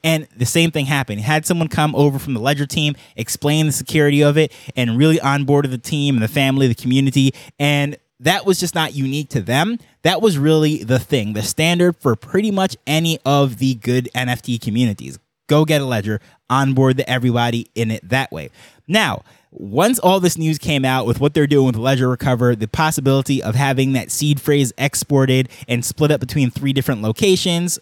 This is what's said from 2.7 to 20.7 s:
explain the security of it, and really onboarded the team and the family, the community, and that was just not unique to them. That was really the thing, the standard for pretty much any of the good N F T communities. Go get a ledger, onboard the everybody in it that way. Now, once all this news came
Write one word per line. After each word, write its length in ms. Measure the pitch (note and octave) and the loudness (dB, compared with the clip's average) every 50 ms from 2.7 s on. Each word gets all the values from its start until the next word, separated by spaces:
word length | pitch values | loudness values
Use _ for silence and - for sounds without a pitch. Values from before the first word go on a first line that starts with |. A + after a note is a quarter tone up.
| - E3 D3+ D3 C#3+ - - - _ | -2 -2 -2 -2 -2 -4 -12 -20 _
explain 520 | - A2+ - - - - D3 D3 D#3 D#3 | -10 -8 -8 -8 -4 -2 0 2 2 2
the 60 | D#3 C3+ | 0 0
security 500 | - C3+ - - D#3 D3 C#3+ C#3+ C#3+ D3 | -4 -6 -2 0 2 2 4 4 4 4
of 160 | D3 C#3+ D#3 | 4 4 2
it, 120 | D#3 - - - - - - | 0 0 -2 -14 -20 -10 -4
and 220 | - B2 A#2+ A2+ | -2 -2 0 2
really 220 | B2 D3 D#3+ D#3+ E3 | 4 4 4 4 2
onboarded 520 | - C#3 C#3 C#3+ C#3 C3 C#3+ C#3+ C#3+ C3+ | 2 0 0 0 0 2 2 2 2 0
the 80 | B2+ A#2+ | -4 -8
team 360 | - - - D3 C#3+ C#3+ C3+ | -6 -6 -4 -2 0 0 0
and 80 | A#2+ A2 | 0 0
the 60 | G#2+ | 0
family, 380 | - D3 C3+ C3+ C3+ C3+ C3+ | 0 0 0 2 2 2 2
the 80 | B2+ A2+ | 2 0
community, 600 | - - B2+ B2+ C3+ C#3 C#3 B2+ C#3+ C3+ C3+ - - - - _ _ | 0 -2 0 0 2 2 2 2 2 2 2 0 -2 -18 -20 _ _
and 400 | C#3+ C#3+ D3 C#3+ C#3+ C#3+ D3 - _ _ _ _ | -2 0 0 0 -2 -4 -6 -10 _ _ _ _
that 240 | B2 D3 F3+ G3 - | -2 0 0 0 2
was 160 | G3 F#3 F3 | 0 0 0
just 140 | F3+ E3 - | 0 -4 -2
not 200 | E3+ D#3 C#3+ - | -2 -4 -4 -2
unique 360 | C#3+ C3+ C3+ C3+ D3 D3+ - | -4 -4 -2 -2 -4 -6 -4
to 100 | - A3+ | -6 -6
them. 380 | F#3+ - A#2+ C#3 E3 G#3+ A#3+ A#3 - _ _ _ _ | -4 -2 0 0 0 0 -2 -8 -10 _ _ _ _
That 180 | D#3+ F#3+ - | -2 0 2
was 160 | G#3+ A3 F3 | 2 2 2
really 480 | C#3 C#3 D3+ D#3+ D#3 D#3 D3+ D#3 C#3+ G2 | 2 2 2 4 4 4 2 0 -2 -2
the 140 | A2 B2+ B2 | 0 0 0
thing, 340 | A#2 - D3+ C3 G#2 G#2 A2 | 0 0 -2 -2 -2 -2 -4
the 100 | G#2 G#2 | -4 -6
standard 540 | - - - D#3 E3 F3 F3 F3 F3+ E3+ | -6 -2 0 0 0 2 2 2 2 0
for 180 | _ - - A2+ | _ -2 -2 -2
pretty 340 | - - - - F#3+ G#3 A3 | -2 -4 -4 -2 0 0 0
much 260 | G3+ F#3+ F#3+ F#3 - - _ | 0 0 0 -2 -4 -8 _
any 320 | - D3 D#3+ E3 E3 D#3+ - _ | -2 -2 0 0 0 -2 -2 _
of 340 | C3+ C#3+ C#3+ C#3+ C3+ A#2+ G2+ | 0 2 2 2 0 0 -2
the 160 | C3 C3 C3 | -2 -2 -2
good 360 | A2 G2+ B2 A#2+ B2+ B2 B2 _ | -2 -2 -2 0 0 -2 -2 _
N 140 | B2 B2+ B2 | -6 -4 -4
F 140 | B2 A#2+ - | -4 -6 -4
T 160 | - B2 A2+ | -6 -6 -6
communities. 600 | - A#2+ G2+ A#2 B2+ A2+ G2+ - - C2 C2 - _ _ _ _ _ | -4 -4 0 0 0 0 -2 -4 -10 -16 -16 -18 _ _ _ _ _
Go 180 | - D3 D3+ D#3 | 0 2 2 2
get 160 | D3+ D#3 D3 | 2 2 -2
a 60 | C#3 | 0
ledger, 340 | C3 B2 A2 F#2+ G#2+ G#2+ G2+ _ _ _ _ _ _ | -2 -4 -4 -2 -4 -6 -6 _ _ _ _ _ _
onboard 480 | B2 C3+ C3+ C3+ C3+ B2+ C3 C3 C3 C3 | 0 0 2 2 2 4 4 4 2 0
the 100 | B2+ - | -2 -2
everybody 600 | B2 B2+ A#2+ B2+ A#2 A#2+ A#2 A#2+ A#2 A#2+ A2+ - _ | -2 0 0 0 0 2 0 0 -2 -4 -6 -8 _
in 160 | - A#2 A2 | -4 -4 -4
it 160 | A2 - - | -4 -6 -6
that 240 | F#2 B2 C3 C3+ - | -4 -2 -2 -2 -4
way. 200 | - D#2+ D2 B1 _ - - - _ _ _ | -8 -12 -12 -14 _ -20 -20 -20 _ _ _
Now, 360 | - E3+ A3 G#3+ D#3 G2 - - _ _ _ _ _ | -2 0 0 0 0 -2 -6 -10 _ _ _ _ _
once 480 | _ - - G2+ G2+ B2+ F3+ A3 C4 - | _ -16 -12 -4 0 2 2 2 2 2
all 220 | - F3 F#3 F#3+ | 2 2 2 4
this 160 | F3+ F3 D#3+ | 2 2 0
news 220 | E3 D#3+ D#3 D#3 C#3+ | 0 -2 -2 -2 -2
came 260 | - - | -2 -2